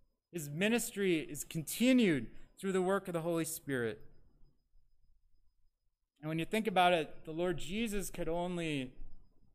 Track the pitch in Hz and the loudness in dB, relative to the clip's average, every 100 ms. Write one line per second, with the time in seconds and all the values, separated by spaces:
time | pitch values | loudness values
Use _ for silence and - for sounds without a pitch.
0 | _ _ _ 175 143 147 208 233 - 202 | _ _ _ -10 -6 -2 0 0 -2 -2
1 | 190 160 - 147 - 165 147 - 247 254 | 2 0 -2 -10 -6 -6 -4 2 6 8
2 | 208 143 110 - - - 190 185 180 196 | 6 4 0 -10 -16 -8 -2 0 2 0
3 | 190 170 165 165 160 - - 131 113 - | 0 -4 0 0 -2 -6 -4 -2 -2 -4
4 | - - - - - _ _ - - _ | -12 -20 -20 -20 -20 _ _ -20 -20 _
5 | _ _ _ _ _ _ _ _ _ _ | _ _ _ _ _ _ _ _ _ _
6 | _ _ 151 160 160 220 208 185 180 175 | _ _ -4 -2 0 0 2 4 6 6
7 | 151 - - 160 180 175 - 208 233 208 | 2 -6 -8 -2 0 0 -2 -2 -2 -2
8 | - - 160 170 180 175 160 147 123 - | -4 -4 -2 -2 -2 -2 -2 -2 -4 -8
9 | - - - - - | -8 -10 -14 -20 -20